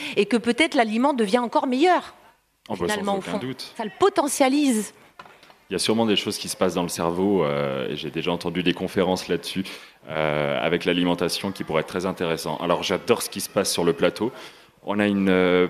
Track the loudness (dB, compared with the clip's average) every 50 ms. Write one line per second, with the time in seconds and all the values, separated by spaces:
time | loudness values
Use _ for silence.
0 | -10 -4 0 0 0 2 2 0 2 2 2 2 2 2 4 2 2 2 2 2
1 | 2 2 2 2 0 2 2 0 0 0 0 0 0 0 2 4 4 4 4 4
2 | 0 -4 -14 -20 -20 -20 _ _ _ _ _ _ _ -8 -6 -4 -2 -2 -2 -2
3 | -2 -2 -2 -2 -4 -6 -6 -6 -6 -6 -8 -10 -12 -12 -10 -8 -8 -6 0 2
4 | 2 4 4 2 0 2 2 2 2 4 4 4 4 4 2 2 0 -4 -10 -20
5 | -20 -20 _ -20 -20 -20 -20 -20 -20 -20 -20 _ _ -6 -4 -2 0 2 2 2
6 | 4 2 2 2 0 -2 -4 -6 -6 -6 -2 0 0 0 2 0 -2 -2 -2 -2
7 | -2 0 0 2 2 4 4 4 2 2 0 0 -2 -2 -2 -4 -4 -6 -6 -6
8 | -8 -8 -6 -4 -2 -2 -2 -2 -4 -4 -4 -4 -4 -4 -6 -8 -8 -4 -2 0
9 | 0 0 0 -2 -2 -4 -4 -4 -4 -6 -6 -6 -6 -6 -10 -16 -18 -20 -20 _
10 | -14 -8 -4 -2 0 0 0 0 0 0 0 0 0 0 0 0 0 0 2 2
11 | 2 2 2 0 0 -2 -2 -4 -6 -6 -6 -6 -6 -2 -2 -2 -2 -2 -4 -4
12 | -2 -4 -4 -2 -2 -2 -2 -2 -4 -6 -6 -2 0 0 0 0 0 0 -2 0
13 | 2 2 2 2 0 -6 -8 -8 -8 -4 -2 0 0 0 0 2 2 2 2 4
14 | 2 0 2 0 -4 -4 -6 -8 -16 -20 -20 -20 -20 -20 _ _ -6 -4 0 0
15 | 2 2 2 2 2 4 4 4 4 4 4 4 2